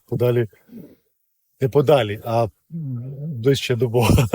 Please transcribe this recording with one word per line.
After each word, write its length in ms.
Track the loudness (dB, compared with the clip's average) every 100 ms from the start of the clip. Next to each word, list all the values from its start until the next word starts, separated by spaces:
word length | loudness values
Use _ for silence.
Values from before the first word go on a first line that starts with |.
| -4
подалі. 420 | -2 0 0 -2 _ _ -20 -20 _ _ _ _ _ _ -6
Не 80 | -2
подалі, 520 | 2 4 4 2 -4
а 240 | -4 -2 -2 -4 _
ближче 1080 | -12 -10 -10 -10 -12 -10 -4 0 0 0 -2
до 120 | 0
Бога. 400 | 2 4 4 4